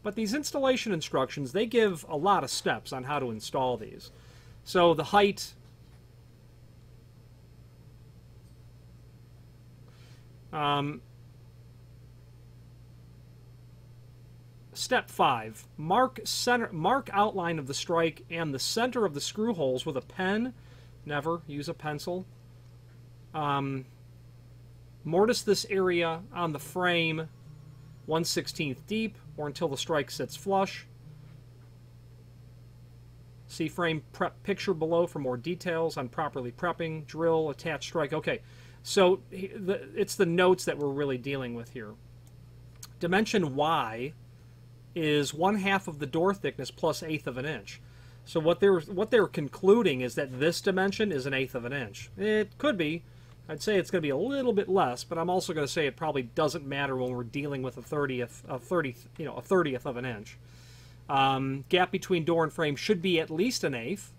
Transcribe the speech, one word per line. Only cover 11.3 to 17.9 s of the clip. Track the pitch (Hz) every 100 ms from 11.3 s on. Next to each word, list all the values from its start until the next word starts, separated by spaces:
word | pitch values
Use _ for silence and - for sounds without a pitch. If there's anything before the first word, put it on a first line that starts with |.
| - - - - - - - - - - - - - - - - - - - - - - - - - - - - - - - - - -
step | - - 247 -
five, | - 160 123 110 110 -
mark | - 156 208 254 240
center, | - - 240 240 226
mark | 160 175 269 -
outline | 196 208 190 170 165
of | 135
the |
strike | 139 -